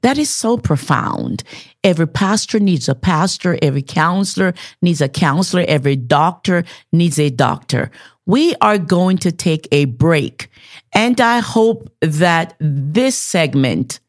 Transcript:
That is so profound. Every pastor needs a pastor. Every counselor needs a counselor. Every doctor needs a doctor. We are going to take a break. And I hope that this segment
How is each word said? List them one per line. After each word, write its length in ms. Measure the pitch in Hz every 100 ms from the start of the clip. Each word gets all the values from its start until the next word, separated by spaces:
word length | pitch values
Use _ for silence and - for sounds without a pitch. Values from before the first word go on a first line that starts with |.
That 160 | 240 277
is 120 | 302
so 260 | - 226 240
profound. 880 | - 147 - 139 - - 62 - - - - _
Every 240 | 196 165 165
pastor 500 | - 190 208 - 220
needs 300 | 202 165 -
a 60 |
pastor. 640 | 131 - 160 185 - 185 170
Every 200 | 151 139
counselor 720 | 135 151 156 180 196 - 185 170 - -
needs 200 | 180 156
a 80 | 139
counselor. 560 | - 160 143 185 180 -
Every 260 | 151 139 135
doctor 680 | 123 147 165 175 - 180 165 - _
needs 260 | 165 175 151
a 120 | 147
doctor. 600 | 123 131 - - - - - - _ -
We 280 | 240 330 294
are 180 | 214 208
going 400 | 160 180 185 185
to 140 | 185
take 360 | 160 175 160 -
a 120 | 143 139
break. 600 | 120 160 160 - - - _ - - _
And 280 | 196 233 247
I 180 | 240 240
hope 520 | 226 233 226 226 - _
that 560 | 160 151 175 165 165 -
this 560 | 156 139 139 175 262 254
segment 840 | - 185 156 139 131 87 - -